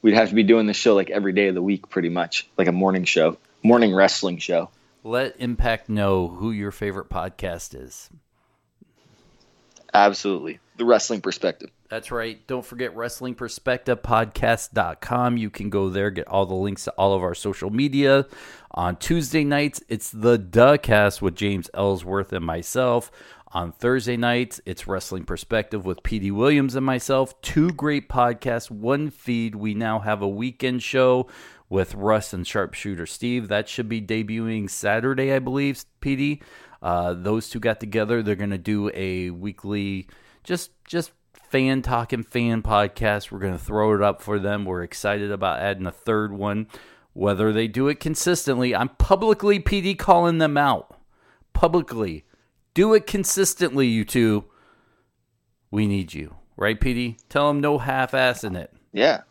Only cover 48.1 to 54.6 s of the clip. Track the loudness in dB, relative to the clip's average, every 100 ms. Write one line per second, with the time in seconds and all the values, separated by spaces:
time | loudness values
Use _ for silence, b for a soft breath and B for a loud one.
48.1 | -2 0 0 0 0 0 0 -2 _ 4
49.1 | 4 4 2 4 2 2 0 0 -2 4
50.1 | 6 6 4 2 4 2 2 -2 -20 _
51.1 | _ _ _ _ 2 2 2 -2 -6 -6
52.1 | -6 _ _ _ _ _ 2 6 4 4
53.1 | -4 -2 0 0 0 -2 2 2 2 0
54.1 | 2 2 2 -4 _